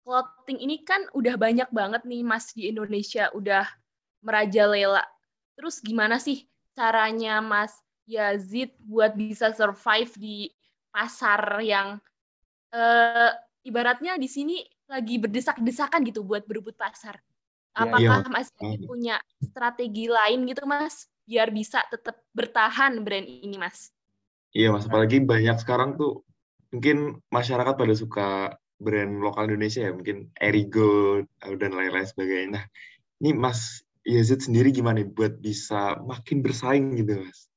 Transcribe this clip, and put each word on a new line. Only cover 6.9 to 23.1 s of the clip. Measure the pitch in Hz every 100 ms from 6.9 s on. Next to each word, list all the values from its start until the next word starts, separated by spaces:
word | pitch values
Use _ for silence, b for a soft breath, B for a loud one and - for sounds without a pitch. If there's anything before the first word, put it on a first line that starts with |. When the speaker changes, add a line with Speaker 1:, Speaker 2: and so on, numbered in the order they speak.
| 226 220 226 220 214
Speaker 1:
Mas | 220 208 214 - _ _ _
Yazid | 220 208 202 190 226 254 _
buat | 220 220 214
bisa | 208 214 208 220
survive | 220 208 196 240 220 240 208
di | 214 208 202 _ _ _ _
pasar | 208 233 - 220 208 208 208
yang, | 220 202 196 208 _ _ _ _ _ _ _
eh, | 233 233 233 233 233 233 - _ _
ibaratnya | 254 233 240 247 330 370
di | 262
sini | 277 285 349 - _ _
lagi | 269 226 240
berdesak-desakan | 214 226 254 277 233 262 277 330 233
gitu | 214
buat | 190 208 208
berebut | 214 208 220
pasar? | 196 - 214 202 _ _ _ _ _ 214
Speaker 2:
Iya, |
Speaker 1:
Apakah | 226 233 - -
Speaker 3:
iya. | -
Speaker 1:
Mas | 254 330 _
Yazid | 104 110
Speaker 3:
Hmm. | -
Speaker 1:
punya | 240 233 220 - _
strategi | 226 - 240 240 247 208 226
lain | 233 214 254 254
gitu, | 262
Mas, | 277 285 302 - - _
biar | - 226 226
bisa | 214 214 254 -
tetap | 214 240 - _
bertahan | - 208 - 220 233 269 233
brand | 208